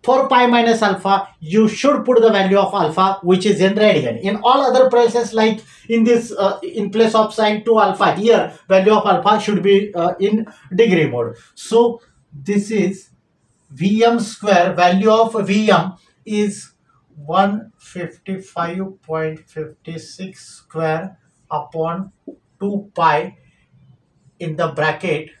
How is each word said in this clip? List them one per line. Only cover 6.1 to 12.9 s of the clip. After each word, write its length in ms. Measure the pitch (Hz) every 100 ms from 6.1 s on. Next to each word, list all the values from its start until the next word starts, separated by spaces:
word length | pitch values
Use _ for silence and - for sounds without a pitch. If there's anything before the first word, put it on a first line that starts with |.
| 233 -
uh, 280 | - 196 -
in 300 | - 226 196
place 240 | 208 226 220
of 180 | 214
sine 320 | - 214 214 233
two 140 | 220
alpha, 340 | 196 - 185
here 400 | 156 220 208 - - -
value 260 | 190 190
of 140 | 214 202
alpha 320 | 180 202 214
should 240 | 208 185
be, 280 | 190 196 208 175
uh, 180 | 170 180
in 260 | 202 220 220 - - 185
degree 340 | 226 180 139
mode. 260 | 120 117 - _ -
So 440 | - 226 240 233 _ _ _
this 380 | 143 139 202 202
is 380 | 214 175